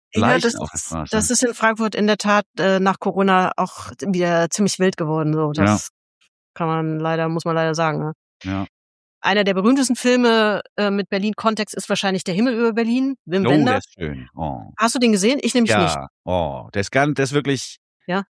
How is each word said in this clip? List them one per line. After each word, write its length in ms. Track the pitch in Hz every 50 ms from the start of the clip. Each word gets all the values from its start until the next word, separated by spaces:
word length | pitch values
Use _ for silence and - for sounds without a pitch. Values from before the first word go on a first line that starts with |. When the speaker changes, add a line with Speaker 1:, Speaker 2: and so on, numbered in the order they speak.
| _ _ -
Speaker 1:
Ja, 60 | 107
Speaker 2:
Leichen 200 | 101 120 151 -
Speaker 1:
das 140 | - 233 226 -
Speaker 2:
auf 120 | - -
der 80 | - -
Speaker 1:
ist, 180 | - - 165 160 156
Speaker 2:
Straße." 40 | -
Speaker 1:
das 200 | - 220 208 -
ist 140 | 247 - -
in 100 | 240 226
Frankfurt 400 | - 220 220 226 214 226 220 190
in 120 | - 208 208
der 80 | 214
Tat, 280 | 202 - 208 208 208 208 _ _ -
äh, 220 | 160 190 190 190
nach 180 | 190 196 185 -
Corona 540 | - 202 175 185 196 196 190 185 185 - -
auch 340 | - 185 175 - - - - - - -
wieder 460 | 190 190 180 175 175 170 170 165 160
ziemlich 280 | - - 208 185 - -
wild 160 | 185 190 185
geworden, 360 | - 170 151 156 156 156 151 151
so. 180 | 156 156 147 147
Das 120 | - 98
Speaker 2:
Ja. 260 | 104 104 101 - - - _ _ _ _ _ _ _ _ _ _ _ -
Speaker 1:
kann 140 | - 170 160
man 320 | 160 160 160 160 160 156
leider, 280 | 156 160 165 160 165 165
muss 160 | 165 165 -
man 100 | 175 160
leider 200 | 165 160 160 156
sagen, 260 | 156 165 156 151 151
ne? 120 | 151 151 156 - _ _ _ _ -
Speaker 2:
Ja. 220 | 95 95 95 98 - _ _ _ _ _ _ _ _ _ _ -
Speaker 1:
Einer 220 | - 190 208 202
der 80 | 196 190
berühmtesten 420 | 185 185 226 262 277 262 - 247
Filme, 640 | - - 247 247 247 247 233 226 226 214 214 202 175 - - _
äh, 140 | - 208 208
mit 200 | 196 202 196 -
Berlin-Kontext 640 | - 196 196 214 208 - - 220 220 202 214 - -
ist 140 | - - -
wahrscheinlich 340 | 202 - - 196 190 185 -
Der 100 | - 170
Himmel 200 | 180 233 262 240
über 180 | 220 233 233 220
Berlin, 440 | 220 233 226 233 254 262 269 269 - _
Wim 180 | - 165 196 190
Speaker 2:
Oh, 40 | -
Speaker 1:
Wenders. 240 | 196 156 254 254 254
Speaker 2:
der 40 | -
ist 140 | - - _
schön. 360 | - 87 76 71 65 64 64 _
Oh. 380 | 69 80 78 67 60 53 - - -
Speaker 1:
Hast 160 | 214 233 -
du 40 | 269
den 140 | 247 233 214
gesehen? 260 | 196 180 226 277 285 -
Ich 100 | 240 -
nämlich 180 | 254 233 214 220
Speaker 2:
Ja. 40 |
Speaker 1:
nicht. 220 | 208 - 87 78 71 69 69 _ _ _
Speaker 2:
Oh, 440 | - 90 90 82 76 69 64 58 53 -
der 80 | 101
ist 100 | 98 -
ganz, 240 | - 135 143 151 143
der 80 | - 139
ist 80 | 123 135
wirklich, 440 | 143 127 139 139 123 - - - - _ _ _ _ _ - 175 196 196 -